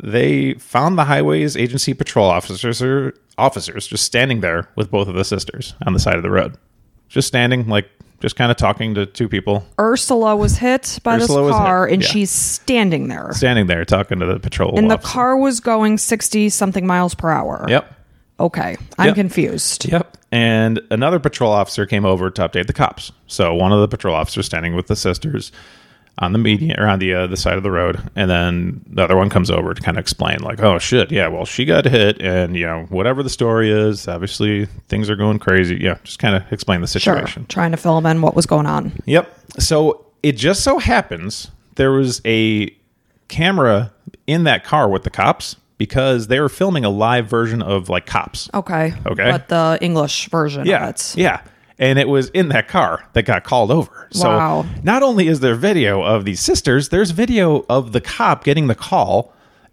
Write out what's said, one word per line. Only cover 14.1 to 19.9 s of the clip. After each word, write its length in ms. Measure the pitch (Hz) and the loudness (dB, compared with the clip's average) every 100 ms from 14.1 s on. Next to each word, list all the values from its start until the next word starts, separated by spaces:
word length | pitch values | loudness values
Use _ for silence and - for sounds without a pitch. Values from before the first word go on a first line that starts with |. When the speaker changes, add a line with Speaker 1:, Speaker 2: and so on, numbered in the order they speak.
| 92 | -2
Speaker 1:
to 60 | 87 | 0
the 120 | 92 | -2
patrol 380 | - - 92 - | -4 -2 0 2
Speaker 2:
And 140 | 220 | 2
the 60 | 220 | 2
Speaker 1:
officer. 120 | - | -2
Speaker 2:
car 240 | 254 247 262 | -2 0 2
was 240 | 269 233 | 0 0
going 360 | 247 220 214 214 | 0 2 2 0
sixty 500 | - 233 - 214 208 | -2 -2 -2 0 0
something 360 | - 196 190 185 | 0 -2 -2 0
miles 280 | 180 175 | 0 0
per 160 | - 165 | -2 -2
hour. 340 | 151 76 - - | 0 -2 -6 0
Speaker 1:
Yep. 260 | 127 - - _ _ _ - | 0 0 -14 _ _ _ -2
Speaker 2:
Okay. 360 | 170 170 90 90 - - | -2 -2 -6 -8 -12 0
I'm 80 | - | 2
Speaker 1:
Yep. 60 | |
Speaker 2:
confused. 760 | 202 185 180 156 - - - - | 2 0 0 -2 -2 -6 -6 -2